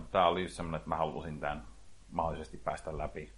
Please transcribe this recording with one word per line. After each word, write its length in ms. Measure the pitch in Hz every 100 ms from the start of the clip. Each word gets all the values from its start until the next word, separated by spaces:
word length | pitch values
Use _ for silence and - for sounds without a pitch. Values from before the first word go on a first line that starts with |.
| 78
tää 160 | 98 87
oli 200 | 87 87
semmonen, 280 | - 85 80
että 100 | -
mä 80 | 80
halusin 440 | 78 71 78 76
tän 220 | 73 71 - - - - -
mahdollisesti 460 | 85 80 78 78 -
päästä 420 | - - - 76
läpi, 340 | 76 80 76